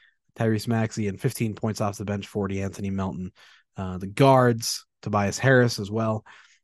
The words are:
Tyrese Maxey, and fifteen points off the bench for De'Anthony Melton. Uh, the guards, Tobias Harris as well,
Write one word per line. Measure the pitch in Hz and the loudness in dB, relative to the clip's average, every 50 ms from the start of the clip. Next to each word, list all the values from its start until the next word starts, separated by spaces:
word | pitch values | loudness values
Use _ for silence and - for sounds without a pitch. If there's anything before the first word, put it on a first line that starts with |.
| _ _ _ _ _ _ _ | _ _ _ _ _ _ _
Tyrese | - 117 110 110 107 - 117 | -2 0 0 0 0 0 -2
Maxey, | 117 113 113 110 - - 107 101 | 0 0 -2 -2 -2 -4 -4 -4
and | 95 95 | -4 -2
fifteen | - 135 - - 123 110 104 | -4 -4 -2 -2 -4 -4 -4
points | - - 110 104 - | -4 -4 -4 -2 -2
off | 110 101 101 - | -2 -4 -4 -4
the | 107 | -6
bench | 98 101 101 98 - | -4 -4 -6 -6 -6
for | - 107 101 95 | -4 -4 -2 -2
De'Anthony | 98 98 98 98 95 - 101 98 | -2 -4 -4 -6 -6 -6 -6 -4
Melton. | 98 98 95 95 - 90 92 90 - _ - - _ _ _ _ _ - | -4 -2 -2 -4 -4 -6 -10 -12 -12 _ -20 -20 _ _ _ _ _ -8
Uh, | 95 92 92 90 | -8 -8 -6 -8
the | 92 98 | -8 -8
guards, | 101 - 139 139 135 131 127 120 120 113 117 - - - - _ _ _ | 0 4 6 6 8 8 6 4 2 2 -2 -6 -8 -8 -10 _ _ _
Tobias | - 107 104 104 101 98 90 - | -6 -2 0 0 0 0 0 0
Harris | - 131 135 127 123 117 - - | 4 6 6 6 6 4 2 -2
as | 104 95 | -6 -6
well, | 104 110 113 113 110 110 - - - - - _ _ _ | -4 -2 -2 -2 -2 -4 -6 -10 -18 -20 -20 _ _ _